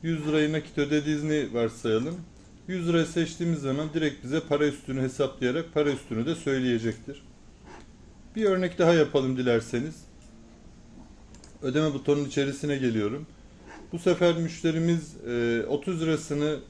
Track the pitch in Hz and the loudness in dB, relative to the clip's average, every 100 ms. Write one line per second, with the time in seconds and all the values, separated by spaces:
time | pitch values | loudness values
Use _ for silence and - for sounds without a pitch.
0 | 165 165 151 156 151 156 151 - 143 151 | -2 -2 0 2 2 0 -4 -4 0 2
1 | 147 151 151 151 131 120 117 113 117 110 | 0 -2 0 0 0 0 -2 -2 0 0
2 | 135 175 165 - - - - 185 170 170 | 0 -8 -12 -20 -20 -20 -8 -4 2 2
3 | 160 - 165 - 170 160 139 135 156 156 | 2 0 -2 -2 -2 -2 -2 -2 -2 0
4 | 156 - 123 156 160 143 147 139 - 131 | -2 -2 -4 -4 0 2 2 0 -6 -2
5 | 131 131 139 - 123 135 165 151 147 135 | -2 0 -2 0 0 0 -2 0 2 0
6 | - 113 127 165 151 135 127 120 113 110 | -4 -4 -2 -2 -2 0 2 2 0 -4
7 | - 143 - - - - - - - - | -10 -16 -18 -20 -20 -20 -20 -20 -20 -20
8 | - - - - 214 185 180 175 170 170 | -20 -20 -12 0 2 4 0 4 6 8
9 | 151 147 131 127 123 117 110 120 147 156 | 6 4 2 0 2 2 2 -4 -4 -8
10 | - - - - - - - - - - | -20 -20 -20 -20 -20 -20 -20 -20 -20 -20
11 | - - - - - - 139 135 156 139 | -20 -20 -20 -20 -20 -8 -2 0 0 0
12 | 135 147 139 147 139 135 147 139 127 110 | 0 0 2 -2 -2 -2 -4 0 0 0
13 | 104 135 156 - - - - - - 175 | -2 -4 -10 -18 -20 -20 -20 -20 -12 -2
14 | 185 175 175 165 165 165 170 160 170 170 | 0 4 4 4 -2 -2 -2 2 2 0
15 | 151 - 120 120 117 117 104 143 143 170 | -2 -12 -4 0 2 0 0 -2 -2 -4
16 | 160 151 - 143 147 147 - | 0 -2 -2 -2 -2 -2 -8